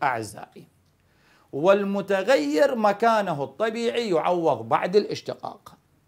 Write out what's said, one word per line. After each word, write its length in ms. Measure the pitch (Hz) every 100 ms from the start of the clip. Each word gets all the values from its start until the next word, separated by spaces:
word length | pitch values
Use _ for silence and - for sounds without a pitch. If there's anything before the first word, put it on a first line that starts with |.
أعزائي، 680 | 139 117 107 98 - - - _ _ _ _ _ _ _ _
والمتغير 1200 | 135 175 202 196 196 196 196 190 277 285 302 277
مكانه 680 | 240 214 202 233 220 190 147
الطبيعي 680 | 135 - 226 226 233 233 226
يعوض 580 | 160 175 180 160 117 113
بعد 280 | 156 180 202
الاشتقاق، 800 | - 139 - - - - - - _ _